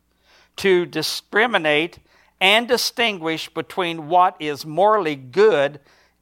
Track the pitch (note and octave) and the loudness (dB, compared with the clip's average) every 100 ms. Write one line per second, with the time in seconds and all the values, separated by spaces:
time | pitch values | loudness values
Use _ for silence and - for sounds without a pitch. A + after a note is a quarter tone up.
0 | _ _ _ _ _ - G3 F3+ E3+ D#3 | _ _ _ _ _ -6 0 2 0 -6
1 | D3+ - - G3+ A#3+ G#3 D#3 D3 E3+ - | -6 -8 -4 -2 0 0 2 0 -2 -8
2 | _ _ _ _ F#3 G#3+ A#3+ A#3+ - - | _ _ _ _ 2 2 2 -2 -2 -2
3 | A#3 G3+ D#3+ D#3+ - - D#3 - F3 E3 | -4 -2 -4 -6 -6 -10 -8 -6 -6 -6
4 | D3 F3+ F3+ - D3+ C#3+ D#3 D#3 G3+ G#3+ | -2 2 2 0 -8 -8 -6 0 2 2
5 | E3 C#3+ B2+ C#3 G#3+ D#3+ C#3+ D3 _ _ | 0 -6 -6 2 4 4 0 -4 _ _
6 | _ _ | _ _